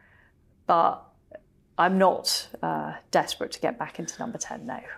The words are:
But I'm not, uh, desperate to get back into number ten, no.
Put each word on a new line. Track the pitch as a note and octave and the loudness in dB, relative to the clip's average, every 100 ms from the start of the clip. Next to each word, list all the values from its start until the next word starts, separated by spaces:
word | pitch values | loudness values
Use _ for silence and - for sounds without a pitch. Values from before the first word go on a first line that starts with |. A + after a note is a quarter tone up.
| _ _ _ _ _ _ - | _ _ _ _ _ _ 2
But | E3+ - - - _ _ - _ _ _ - | 4 4 2 -6 _ _ -20 _ _ _ 2
I'm | E3+ F#3+ | 4 6
not, | F#3+ D3 - - - - | 6 4 0 -4 -4 -6
uh, | E3 D#3 D3+ D#3 - | -4 -4 -4 -10 -2
desperate | F3 - - - | 0 0 -2 -8
to | - | -4
get | - - | -4 -4
back | D3+ - | -8 -8
into | E3 - | -10 -8
number | A#2+ C3+ | -8 -8
ten, | - - - | -10 -10 -10
no. | - - | -12 -12